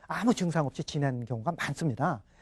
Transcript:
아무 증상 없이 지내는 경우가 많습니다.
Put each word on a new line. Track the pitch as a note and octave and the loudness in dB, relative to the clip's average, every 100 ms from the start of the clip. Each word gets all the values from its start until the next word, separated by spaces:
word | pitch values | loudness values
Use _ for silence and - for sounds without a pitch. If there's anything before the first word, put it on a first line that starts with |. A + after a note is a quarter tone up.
| - | -8
아무 | E3+ A3+ | 0 2
증상 | - F3 D#3+ C#3 | 4 2 2 0
없이 | - | -2
지내는 | - D3+ C#3+ B2 A#2 | -4 0 0 0 -4
경우가 | A#2 A2 B2+ | -2 -2 -2
많습니다. | - C#3 E3 A#2 D#3+ A#2 - - | -4 -2 -2 2 0 0 -8 -20